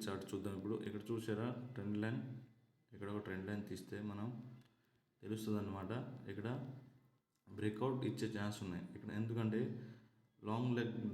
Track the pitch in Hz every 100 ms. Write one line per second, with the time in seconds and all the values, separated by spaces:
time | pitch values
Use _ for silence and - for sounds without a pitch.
0 | 107 95 - 98 101 95 101 113 107 104
1 | - 113 113 107 120 131 - - 101 104
2 | 110 127 - - - - _ _ _ 95
3 | 101 104 95 92 95 104 - 92 - 101
4 | 104 104 113 - - - - _ _ _
5 | _ _ 98 110 107 104 95 95 95 120
6 | - - 101 101 110 131 - - - -
7 | - _ _ _ - 101 104 107 127 131
8 | 110 - 110 104 104 104 98 85 87 107
9 | 104 104 113 113 110 110 131 - - -
10 | - _ _ _ 104 113 127 120 113 107
11 | 107